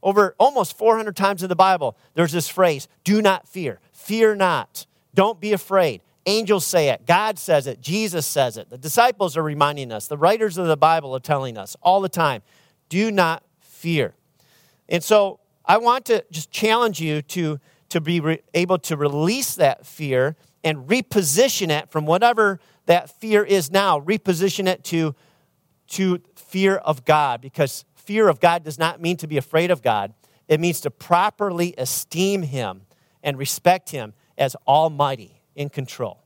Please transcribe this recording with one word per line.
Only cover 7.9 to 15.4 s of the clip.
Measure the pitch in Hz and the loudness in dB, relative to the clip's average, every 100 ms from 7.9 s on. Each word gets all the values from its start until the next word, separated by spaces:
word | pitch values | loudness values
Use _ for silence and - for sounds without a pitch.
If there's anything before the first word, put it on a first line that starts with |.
| 196 220 170 135 | -4 -2 -4 -4
says | 147 127 110 | -2 -2 -4
it. | - | -16
The | 123 | -14
disciples | 151 233 240 240 185 143 | -4 2 2 2 -4 -2
are | |
reminding | 156 147 147 147 127 | -4 0 0 0 -8
us. | 110 - | -10 -8
The | 147 | 0
writers | 165 220 220 170 | 2 2 -2 -2
of | 175 | -2
the | 151 | 2
Bible | 156 165 143 131 | 2 2 -2 -10
are | |
telling | - 143 131 110 | -4 -4 -4 -10
us | 95 - | -14 -4
all | 175 196 | 0 2
the | 190 | 0
time, | - 156 120 _ _ _ _ _ | 0 0 0 _ _ _ _ _
"Do | 175 220 | -2 0
not | 202 165 165 _ _ | 2 0 0 _ _
fear." | _ - 165 160 107 _ _ _ _ _ _ _ _ | _ -12 -4 -2 -2 _ _ _ _ _ _ _ _
And | 170 | -4
so | - 214 196 - | 2 2 2 -6